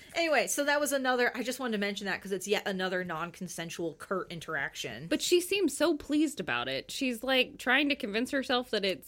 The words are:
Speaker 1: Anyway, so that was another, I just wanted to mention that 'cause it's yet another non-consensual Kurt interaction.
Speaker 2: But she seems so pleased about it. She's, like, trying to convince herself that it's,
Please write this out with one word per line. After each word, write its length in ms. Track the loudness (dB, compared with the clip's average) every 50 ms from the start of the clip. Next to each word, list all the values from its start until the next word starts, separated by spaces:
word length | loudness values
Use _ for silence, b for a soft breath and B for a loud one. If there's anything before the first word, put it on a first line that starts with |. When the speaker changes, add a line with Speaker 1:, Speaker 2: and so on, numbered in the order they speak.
| B B -2
Speaker 1:
Anyway, 320 | 0 2 4 6 4 4 4
so 180 | 2 2 2
that 140 | 4 4 4
was 140 | 2 2 2
another, 380 | 2 2 2 4 4 4 2 2
I 80 | 0 -2
just 160 | -4 -4 -2
wanted 140 | -2 -2 0
to 40 | 0
mention 300 | 0 -2 -2 -4 -2 -2
that 120 | -4 -4
'cause 120 | -2 -4
it's 160 | -4 -4 0 0
yet 200 | 0 0 0 0
another 360 | -2 -2 -2 0 0 -2 -2
non-consensual 880 | -4 -4 -4 -6 -6 -8 -10 -10 -10 -8 -8 -8 -8 -6 -4 -4 -4 -6
Kurt 360 | -8 -6 -4 -4 -4 -2 -4
interaction. 760 | -8 -10 -8 -6 -4 -4 -4 -4 -6 -6 -8 -8 -8 -10 -4 -2
Speaker 2:
But 140 | -2 -2
she 180 | 2 4 4 4
seems 360 | 4 2 0 2 2 0 2 2
so 180 | 2 2 2
pleased 440 | 0 0 0 2 2 2 2 0 -4
about 280 | -4 -2 -2 0 0 -2
it. 220 | -2 -4 -6 -6
She's, 320 | -6 -2 -2 -2 -2 -2
like, 380 | -2 2 2 2 2 2 -2 -4
trying 300 | 0 2 4 4 4 2
to 60 | 2
convince 360 | 0 -2 -2 -2 -2 -2 0
herself 400 | 0 -2 0 0 0 0 0 0
that 120 | -2 0 0
it's, 220 | 0 -2 -2 0